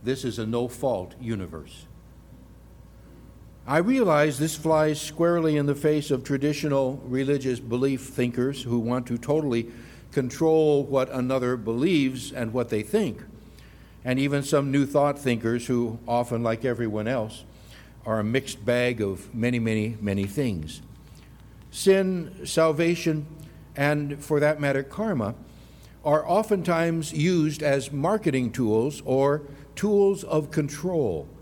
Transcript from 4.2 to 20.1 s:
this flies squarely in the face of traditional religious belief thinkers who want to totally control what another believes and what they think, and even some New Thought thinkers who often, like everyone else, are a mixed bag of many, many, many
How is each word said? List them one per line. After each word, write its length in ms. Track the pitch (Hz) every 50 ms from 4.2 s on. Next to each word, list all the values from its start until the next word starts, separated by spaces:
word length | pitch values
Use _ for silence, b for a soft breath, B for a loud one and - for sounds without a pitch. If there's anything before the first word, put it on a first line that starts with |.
| 147 156 139 123
this 180 | 151 160 156
flies 460 | - - 165 160 156 156 156 151 147
squarely 540 | - - - - 170 170 175 170 160 160 151
in 100 | 147 143
the 100 | 143 143
face 360 | 143 143 156 151 151 147 -
of 120 | 147 127 120
traditional 800 | - 139 135 139 147 151 147 151 151 139 139 135 127 139 143 -
religious 540 | 123 123 131 135 135 143 139 123 131 123 107
belief 420 | 113 117 113 123 131 139 135 123
thinkers 600 | - - - - 131 123 117 123 123 135 143 127
who 160 | 120 123 117 120
want 280 | 110 117 123 127 123 -
to 100 | 120 117
totally 540 | - - 147 156 151 143 120 117 117 B B B B B B B B B
control 720 | - 147 131 123 - - 165 160 160 160 156 151 147 143 139
what 260 | 120 135 135 131 131
another 460 | 131 131 127 127 131 131 123 123 127 123
believes 760 | 104 113 113 120 139 180 185 151 139 131 131 123 113 -
and 220 | - 131 120 113 110
what 160 | 127 120 -
they 120 | - 107
think, 420 | 104 - - 220 214 147 104 - - - - B B B B B B B B B B B B B B
and 140 | 127 127 131
even 240 | 139 143 143 143
some 300 | 139 139 - 147 139 139
New 140 | 135 143 143 139
Thought 300 | 143 147 143 147 139 139
thinkers 480 | - 131 120 110 104 113 117 120 120 -
who 320 | 127 120 120 117 110 113 - -
often, 340 | 117 120 123 120 123 117
like 240 | 117 117 113 110 123
everyone 420 | 131 120 110 120 110 104 107 107 113
else, 380 | 131 127 107 - - - - B B B B B B B B B B B B
are 160 | 113 110 110
a 40 | 104
mixed 420 | 107 117 135 131 - - - 107
bag 340 | 110 120 123 123 123 123 110
of 340 | 107 98 95 90 - - -
many, 260 | 117 113 120 123 120
many, 360 | 113 113 110 110 107 110 120 110
many 240 | 101 104